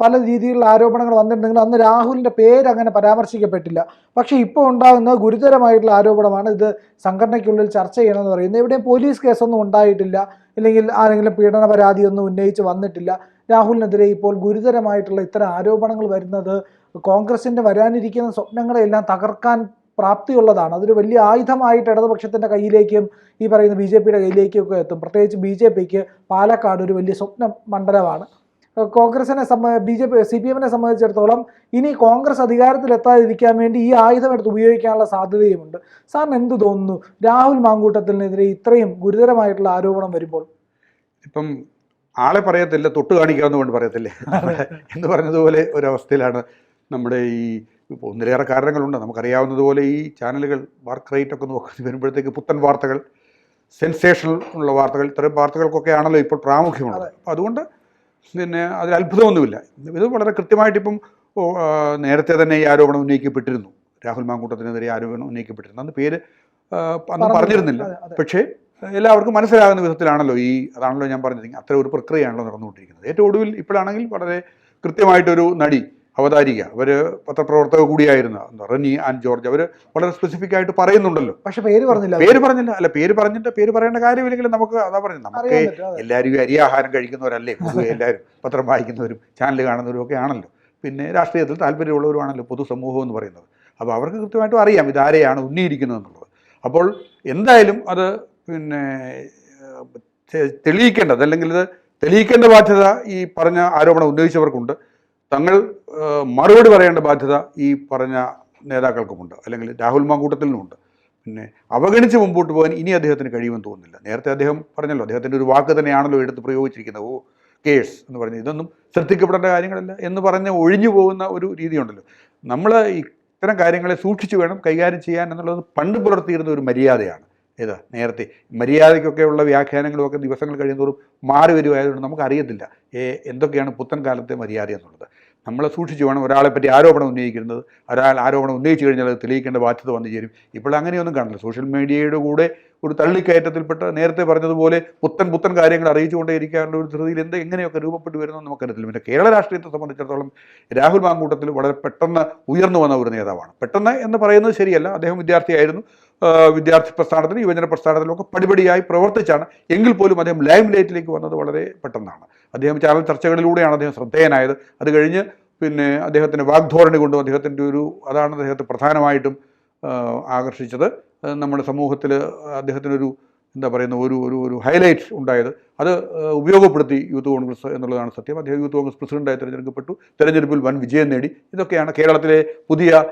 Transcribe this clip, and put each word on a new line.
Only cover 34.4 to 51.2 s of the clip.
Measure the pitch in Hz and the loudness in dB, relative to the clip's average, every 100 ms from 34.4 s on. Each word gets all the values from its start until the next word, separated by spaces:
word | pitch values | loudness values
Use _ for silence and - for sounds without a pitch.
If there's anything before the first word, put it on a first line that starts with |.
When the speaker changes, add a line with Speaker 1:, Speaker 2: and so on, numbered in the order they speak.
| 208 | -2
Speaker 1:
ഉപയോഗിക്കാനുള്ള | 214 226 226 226 220 214 | 4 4 4 2 0 0
സാധ്യതയുമുണ്ട്. | 196 190 208 208 175 156 170 - _ _ | -2 -2 2 2 2 -4 -18 -18 _ _
സാറിന് | - 302 254 | -4 -2 -2
എന്ത് | 240 240 | -2 0
തോന്നുന്നു | 202 196 190 180 - _ 226 | -2 -2 -4 -8 -12 _ 2
രാഹുൽ | 247 262 269 | 4 4 4
മാങ്കൂട്ടത്തിനെതിരെ | 226 214 208 208 196 196 196 196 | 2 2 2 0 -2 -2 -2 0
ഇത്രയും | 196 185 233 233 202 180 | -2 0 2 4 2 -2
ഗുരുതരമായിട്ടുള്ള | 196 208 240 233 208 196 196 | -2 2 4 4 0 0 -2
ആരോപണം | 180 196 196 190 | 0 -2 -2 -4
വരുമ്പോൾ? | 170 160 160 160 _ _ _ _ _ _ _ 147 | -6 -6 -10 -10 _ _ _ _ _ _ _ -14
Speaker 2:
ഇപ്പം | 151 151 135 135 _ _ _ _ - | -10 -8 -10 -16 _ _ _ _ -2
ആളെ | 131 196 | 2 2
പറയത്തില്ല, | 196 175 175 151 151 | 2 0 0 0 -2
തൊട്ട് | 151 - | -2 0
കാണിക്കാവുന്ന | 180 156 143 147 143 | 2 2 2 0 0
കൊണ്ട് | 127 | -2
പറയത്തില്ലേ | 117 117 117 107 - 139 | -2 -4 -6 -10 -12 -6
Speaker 1:
അതെ. | 175 175 156 139 156 _ 160 | -4 -4 -6 -8 -12 _ -8
Speaker 2:
എന്ന് | 175 | -2
പറഞ്ഞതുപോലെ | 175 156 160 160 156 160 | -2 0 2 4 4 0
ഒരവസ്ഥയിലാണ് | 147 139 131 - 143 127 123 117 _ _ _ _ | -2 -2 -4 -2 0 0 -4 -10 _ _ _ _
നമ്മുടെ | 131 120 123 | -8 -4 -4
ഈ, | 120 117 117 110 110 _ _ | -4 -6 -6 -10 -14 _ _
ഇപ്പൊ | 127 117 | -14 -14
ഒന്നിലേറെ | 107 117 131 | -6 -2 -2
കാരണങ്ങളുണ്ട്. | 135 131 143 147 139 131 | 0 -2 -2 -2 -4 -6
നമുക്കറിയാവുന്നതുപോലെ | 110 113 120 127 131 131 139 139 | -8 -8 -4 -2 -2 0 0 2
ഈ | 139 147 151 - | 0 -4 -8 -10
ചാനലുകൾ | 120 139 143 139 - _ | -8 -6 -6 -6 -8 _
വർക്ക് | 120 131 - | -14 -14 -6
റേറ്റ് | 139 | -6